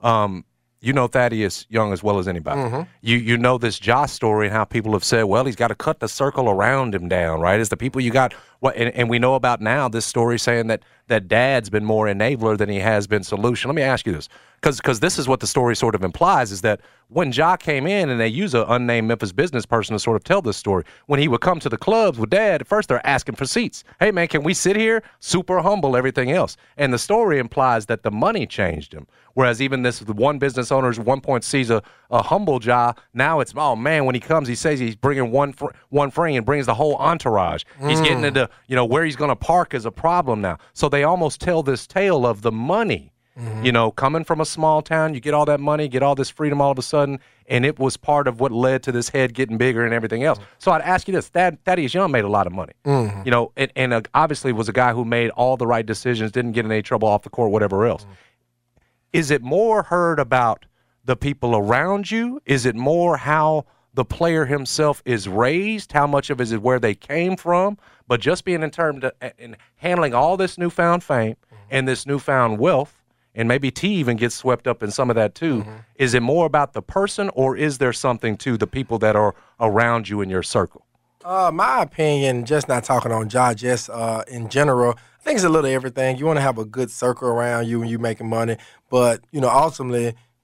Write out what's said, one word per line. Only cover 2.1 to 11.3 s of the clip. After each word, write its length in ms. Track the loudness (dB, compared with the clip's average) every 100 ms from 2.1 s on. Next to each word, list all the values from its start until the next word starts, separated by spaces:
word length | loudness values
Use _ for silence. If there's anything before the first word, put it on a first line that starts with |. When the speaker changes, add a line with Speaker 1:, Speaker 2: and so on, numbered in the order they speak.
| 0
Speaker 1:
as 100 | -2
anybody. 320 | -4 -4 -4
Speaker 2:
Mm-hmm. 220 | -4 -4 -8 _
Speaker 1:
You, 160 | -2 0
you 200 | 2 2
know 220 | 2 2
this 260 | -2 -2 0
Ja 220 | 2 0
story 400 | -2 0 2 0
and 80 | 0
how 80 | -2
people 280 | -2 -2
have 100 | -2
said, 220 | 0 0 2
"Well, 200 | 2 0
he's 100 | -2
gotta 200 | -2 -2
cut 240 | -4 -4
the 80 | -6
circle 420 | -2 -2 0 0
around 460 | 2 2 2 -2 -4
him 120 | -2
down," 320 | 0 0 0
right? 200 | 2 2
It's 100 | 0
the 80 | -4
people 240 | -4 -2
you 80 | 0
got. 240 | 2 2 -2 -18 _
What, 140 | -2 0
and, 140 | -2 0
and 120 | 0
we 120 | 2
know 160 | 2 2
about 260 | 2 0
now 260 | 0 0 0
this 180 | -2 -4
story 320 | 0 0 0
saying 260 | 0 0 0
that, 140 | -2 -4 _ -2
that 200 | -2
Dad's 420 | 2